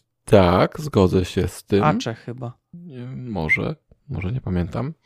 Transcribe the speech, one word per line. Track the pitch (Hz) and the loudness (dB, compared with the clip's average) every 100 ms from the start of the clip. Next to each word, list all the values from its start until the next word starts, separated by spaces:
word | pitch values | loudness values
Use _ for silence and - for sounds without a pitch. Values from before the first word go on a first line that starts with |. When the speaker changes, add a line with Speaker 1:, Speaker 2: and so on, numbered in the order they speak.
| _ _ | _ _
Speaker 1:
tak, | - 104 90 87 160 - | 4 6 6 4 2 -2
zgodzę | 151 117 92 92 | -2 4 4 4
się | 90 - 87 | 0 -2 -4
z | - | -4
tym. | - 101 | -2 2
Speaker 2:
Acze | 131 208 185 | 2 0 -4
chyba. | 110 - 120 123 - _ | -10 -12 -14 -14 -16 _
Speaker 1:
Nie, | 170 175 127 123 | -20 -18 -16 -14
może, | 131 127 98 78 - - 156 _ _ - | -12 -8 -6 -2 -2 -2 -8 _ _ -12
może | 110 92 | -8 -6
nie | 127 | -6
pamiętam. | - 90 85 113 131 160 | -4 -2 -2 -4 -6 -8